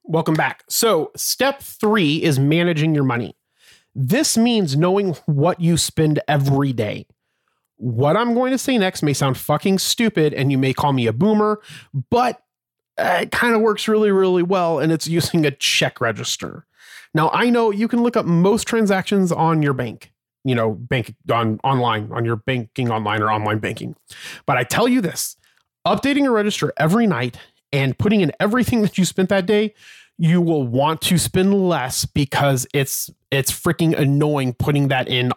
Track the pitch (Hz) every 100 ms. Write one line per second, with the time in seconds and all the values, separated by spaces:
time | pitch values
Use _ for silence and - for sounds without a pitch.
0 | - 160 160 156 131 - _ - 226 180
1 | 143 - - - 262 277 - - 214 220
2 | 156 151 165 131 139 165 175 160 160 151
3 | 135 117 101 - _ _ _ _ _ -
4 | 127 226 311 - 233 233 175 139 175 196
5 | 196 147 - 143 160 170 170 170 - -
6 | 156 147 - 147 139 139 139 117 104 101
7 | - _ _ _ _ _ _ _ 120 113
8 | 139 185 240 233 254 262 - 254 190 -
9 | 151 135 139 127 - 147 202 190 - -
10 | 226 185 151 123 135 135 135 131 147 135
11 | 113 110 196 214 208 208 - - - 139
12 | - 233 247 - _ _ _ _ _ -
13 | - 175 - - 240 226 220 208 - 214
14 | 214 196 190 180 175 190 170 160 160 156
15 | - 165 - 170 151 135 - - 131 -
16 | 120 104 - - - - - _ - -
17 | - 156 156 156 240 240 226 202 226 233
18 | 240 233 175 170 180 220 - 233 208 196
19 | 175 202 185 160 160 160 147 131 120 107
20 | - _ _ _ 131 123 113 107 120 135
21 | 113 110 - 117 113 107 - 135 120 110
22 | 107 117 117 113 - 127 110 - 123 110
23 | 104 107 107 107 107 107 104 113 - -
24 | _ - - - - 127 123 - 240 254
25 | 180 - - - _ _ _ _ - 202
26 | 269 285 277 226 208 202 147 - 156 208
27 | 226 131 123 - - _ _ 143 135 123
28 | 202 214 165 - 202 247 226 233 208 -
29 | 180 - 185 196 185 208 214 - - -
30 | _ - 165 175 170 156 127 120 143 160
31 | - 175 - 180 190 202 185 160 127 -
32 | - - 143 - 143 135 123 143 135 -
33 | - - _ 139 131 - 175 165 165 165
34 | 143 143 151 147 131 120 - 143 139 131
35 | 131 127 123